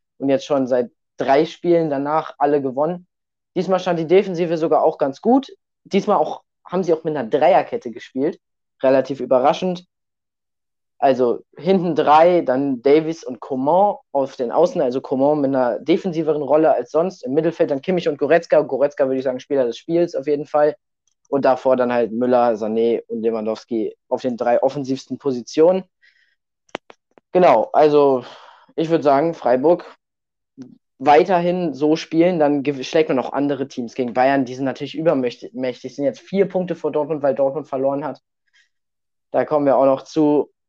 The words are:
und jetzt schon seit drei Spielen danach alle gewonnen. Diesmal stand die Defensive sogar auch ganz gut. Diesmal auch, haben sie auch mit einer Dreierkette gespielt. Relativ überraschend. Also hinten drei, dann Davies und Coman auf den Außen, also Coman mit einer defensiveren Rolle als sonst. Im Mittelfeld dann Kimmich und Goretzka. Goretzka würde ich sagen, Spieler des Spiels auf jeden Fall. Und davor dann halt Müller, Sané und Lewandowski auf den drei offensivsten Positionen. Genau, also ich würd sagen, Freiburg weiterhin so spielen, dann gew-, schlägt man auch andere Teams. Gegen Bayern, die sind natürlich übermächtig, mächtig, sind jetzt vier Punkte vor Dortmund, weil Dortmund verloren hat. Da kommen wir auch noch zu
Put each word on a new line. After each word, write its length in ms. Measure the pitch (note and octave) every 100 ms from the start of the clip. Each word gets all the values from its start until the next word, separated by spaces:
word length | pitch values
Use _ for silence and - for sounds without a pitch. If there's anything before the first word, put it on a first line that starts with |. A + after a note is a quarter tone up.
| _ -
und 100 | C3+
jetzt 180 | C3+ -
schon 220 | C#3+ B2+
seit 240 | B2+ A#2 _ _ -
drei 280 | C3 C#3
Spielen 460 | E3 - F3 E3+ D#3+
danach 440 | C#3 C#3+ D#3 D#3+ -
alle 240 | C#3+ D3
gewonnen. 460 | C3+ B2+ D#3 F3 _ _ _ _ _ F3+
Diesmal 240 | F3 F#3
stand 180 | F3+ E3+
die 80 | D#3
Defensive 500 | F#3 G3 E3+ F3 E3
sogar 280 | D#3 D3
auch 140 | D3 -
ganz 220 | C#3 C3+
gut. 320 | A3 C4+ C4+ - _ _
Diesmal 360 | - G3 G3+ F#3
auch, 260 | D#3 - _ _
haben 200 | - F#3
sie 100 | F3
auch 80 | D#3+
mit 140 | D#3+ D3+
einer 120 | A2+
Dreierkette 600 | C#3 D#3 F3 - A#2 B2
gespielt. 480 | A2 - C3 D3 F#3+ _ _ _ -
Relativ 380 | C3 C3+ C3 C3
überraschend. 680 | B2 B2+ C3+ E3+ F#3 F3+ - _ _ _ _ _ _ _ _ _ _ -
Also 420 | C3+ B2+ B2 G#2+ - -
hinten 400 | D3+ F#3+ E3+ D3+
drei, 440 | C3+ D3+ F3 F3
dann 380 | C3+ C3 C#3+ B2+
Davies 440 | C3+ D3+ D#3 D#3+
und 160 | - B2
Coman 560 | - C3 C#3 F3+ G#3 - _
auf 240 | C#3 C3+ -
den 160 | A#2+
Außen, 280 | G2+ F3 F3+
also 200 | C3 C3
Coman 400 | - C3 C#3 D3+
mit 80 | C3+
einer 320 | C3+ B2 A2
defensiveren 640 | - E3 F#3+ D#3+ D3+ D3+
Rolle 300 | C3+ D3+ D#3
als 200 | A2+ C3
sonst. 320 | D3+ F3+ F3+
Im 100 | B2+
Mittelfeld 380 | C#3+ D#3+ D#3+ D#3+
dann 100 | C#3
Kimmich 260 | D#3+ F3+ E3
und 80 | D3
Goretzka. 440 | C#3 D#3+ - D#3
Goretzka 460 | C#3 B2+ C#3+ - C3+
würde 120 | C3
ich 60 |
sagen, 160 | C3 B2+
Spieler 240 | - C#3
des 120 | A#2+ A#2
Spiels 380 | - E3+ E3+
auf 140 | E3+ C3+
jeden 180 | D3 D3+
Fall. 300 | D3+ D3+ - _ _ _ _ -
Und 160 | C#3
davor 320 | C3+ B2+ C3 B2+
dann 160 | B2
halt 200 | B2 A2
Müller, 400 | A2+ B2 B2 A#2+
Sané 500 | G#2+ G#2+ A2+ A#2 A2 -
und 140 | A#2
Lewandowski 760 | A2+ A2+ A2 A2 - A#2 G#2 - -
auf 140 | B2
den 140 | C3 A#2
drei 260 | A#2+ A#2+
offensivsten 560 | C3+ C#3+ B2+ C3 - B2+
Positionen. 640 | C#3+ B2 A2+ D3 E3 F#3 F#3+ _ _ _ _ _ _ _ _ - _ - _ _ _
Genau, 380 | F#3 F3 A#2 -
also 520 | B2 D3+ D3 C#3+ C3 B2 - - _ _ -
ich 120 | D#3+
würd 140 | E3
sagen, 320 | C#3 C#3 E3
Freiburg 640 | E3 A#2+ B2+ D3+ F3 - - _ _ _ _ _ - B2 - _ -
weiterhin 760 | C3+ D3+ F3 F3+ F3 F3+ E3+
so 220 | C3 D3+ D#3+
spielen, 420 | - D#3+ F3 F3
dann 240 | D3 C#3+
gew-, 200 | C#3 C3+
schlägt 260 | B2+ E3 D#3
man 100 | C3+
auch 140 | -
andere 360 | C3+ C#3+ C3+ C3
Teams. 260 | - A#2
Gegen 200 | - B2
Bayern, 300 | B2 C3 C#3
die 100 | B2
sind 100 | B2+
natürlich 300 | C3+ B2 C#3+
übermächtig, 580 | D3 D#3+ C#3+ B2 - -
mächtig, 420 | A#2+ C3 B2 C3 -
sind 80 |
jetzt 160 | C#3 B2+
vier 260 | - G3 F3+
Punkte 300 | F#3 F3+ E3
vor 160 | D3+
Dortmund, 300 | D3+ C#3+ D#3
weil 120 | C#3
Dortmund 320 | B2 C3+ D3 C#3
verloren 380 | C3+ C3+ C#3
hat. 160 | D3 B2 _ _ _ _ _ _ _ _ _ _ _
Da 120 | C3+
kommen 220 | B2+ D3+ C#3+
wir 100 | A#2+
auch 100 | C3+
noch 160 | C3+
zu 480 | - D#3+ D3+ D3 - _